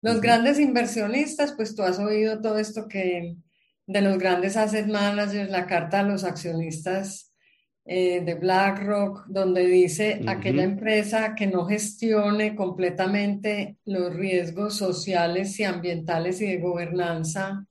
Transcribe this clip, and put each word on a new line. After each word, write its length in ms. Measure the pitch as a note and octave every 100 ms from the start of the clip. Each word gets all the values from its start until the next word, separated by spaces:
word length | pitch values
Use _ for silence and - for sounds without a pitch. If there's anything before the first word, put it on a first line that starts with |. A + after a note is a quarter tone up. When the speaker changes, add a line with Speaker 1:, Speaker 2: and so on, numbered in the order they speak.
Speaker 1:
Los 140 | A3 A3+
Speaker 2:
Ujú. 60 |
Speaker 1:
grandes 380 | A#3 A#3 A#3+ C#4+
inversionistas, 920 | C#4+ A#3+ G#3+ A#3 G#3 B3+ D4 - D4
pues 200 | - G#3+
tú 80 | -
has 160 | F#3+ F3+
oído 420 | G#3 G#3+ A3 G#3+
todo 180 | A3 G#3+
esto 260 | G#3+ A3 G#3+
que 480 | G3 F#3 F3 E3+ E3+ _ _ _ _ -
de 140 | G3
los 180 | G3 F#3+
grandes 380 | F#3 F3+ F#3+ G#3+
asset 300 | G#3+ G#3+ G#3
managers, 640 | G#3 G3+ G3+ G3+ G3+ G3
la 160 | F#3+ F3+
carta 340 | F3 E3 G3
a 40 |
los 180 | G3+ G3
accionistas, 1080 | F#3 E3+ F3 E3 E3 D3+ F#3 F#3+ G3 - - _ _ _ _ _
eh, 380 | - F#3 F#3 F3+
de 100 | E3+
BlackRock, 920 | E3+ F3+ F#3 G3 G3 G3+ G3+ G3+ G3 -
donde 400 | F#3+ F#3+ F#3 F3+
dice, 520 | F3+ F3+ D#3+ G#3+ -
Speaker 2:
Ujú. 100 | -
Speaker 1:
"Aquella 320 | G3 - C3+
empresa 720 | F#3 G3 G#3+ G#3+ G#3 A3 A3
que 140 | A3 G3+
no 180 | F#3 E3+
gestione 880 | G#3 G#3+ - A3+ G#3+ G#3 G#3 G#3+
completamente 1200 | G#3+ F#3+ F#3 F3+ F3 F#3 G3+ G3+ G3 G#3+ G#3 G3+ -
los 300 | - F#3 F3+
riesgos 600 | E3 F#3+ F3+ E3+ E3+ G#3 G#3
sociales 840 | F#3+ - - F3 E3+ F3+ G3 -
y 60 |
ambientales 760 | G3+ F3 F3 E3+ D#3+ E3 F3 F#3
y 60 | G#3
de 120 | F3+
gobernanza 1080 | F3 F3 E3+ F3+ F3 E3 D#3+ D#3+ F#3+ G3 G3